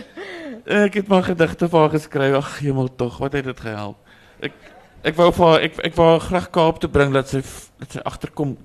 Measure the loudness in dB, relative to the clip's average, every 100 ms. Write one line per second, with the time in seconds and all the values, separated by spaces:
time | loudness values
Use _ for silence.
0 | -8 -16 -16 -16 -16 -16 -2 2 2 0
1 | 2 2 2 0 0 0 0 2 4 2
2 | -4 -2 2 2 -2 -6 -4 -2 -2 -4
3 | -6 -6 -6 -4 -6 -10 -10 -10 -10 -14
4 | _ _ _ _ -12 -12 -20 -20 _ -8
5 | -4 2 4 6 4 4 2 -4 -4 2
6 | 4 4 2 -4 -2 0 0 0 -2 2
7 | 2 2 -2 -4 -6 -14 -20 _ -16 -10
8 | -10 -10 -12 -6 -6 -6